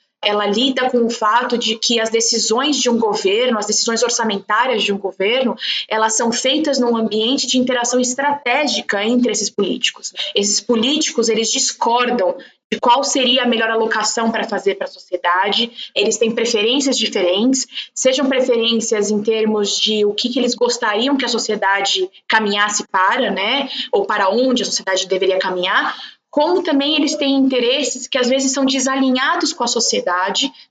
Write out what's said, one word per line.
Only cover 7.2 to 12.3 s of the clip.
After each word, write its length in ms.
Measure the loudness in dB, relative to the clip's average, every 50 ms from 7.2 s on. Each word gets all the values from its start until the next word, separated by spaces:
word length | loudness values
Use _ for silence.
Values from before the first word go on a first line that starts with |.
| 0 0 0 -2 -2
de 140 | 0 0 0
interação 400 | 2 2 0 0 0 0 0 0
estratégica 1040 | 0 0 -2 -2 0 0 0 0 0 0 0 0 0 0 -2 -4 -4 -4 -2 0 0
entre 280 | 2 2 2 2 2
esses 180 | 0 -2 -4 -4
políticos. 640 | -2 -2 -2 -2 -2 -2 -2 -4 -4 -4 -12 -12 -10 -8 -8 -4 -2
Esses 260 | -2 0 0 0 -2
políticos, 680 | 0 0 2 2 2 2 0 0 0 -2 0 0 0 2
eles 220 | 2 0 0 0
discordam 840 | 0 -2 -2 -2 -2 -2 0 2 2 2 2 2 0 0 0 0